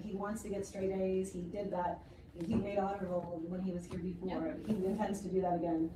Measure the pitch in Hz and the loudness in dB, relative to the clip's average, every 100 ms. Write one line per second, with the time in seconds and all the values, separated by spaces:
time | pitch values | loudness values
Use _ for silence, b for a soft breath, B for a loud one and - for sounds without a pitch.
0 | 214 190 202 220 202 196 196 196 190 190 | -2 -2 -2 -2 -2 -4 -4 -2 0 2
1 | 190 190 190 180 170 196 202 180 175 - | 2 2 0 -2 -4 -2 -2 0 0 0
2 | B B B - 170 226 196 202 196 202 | B B B -6 0 2 2 2 2 0
3 | 180 180 175 170 170 185 190 175 - 185 | 0 0 0 -4 -4 -2 0 -2 -4 -4
4 | 180 175 185 165 160 - 220 196 185 220 | -4 -2 -2 0 0 -2 0 2 2 2
5 | 202 196 185 185 180 175 165 160 165 | 2 0 2 4 4 4 4 2 2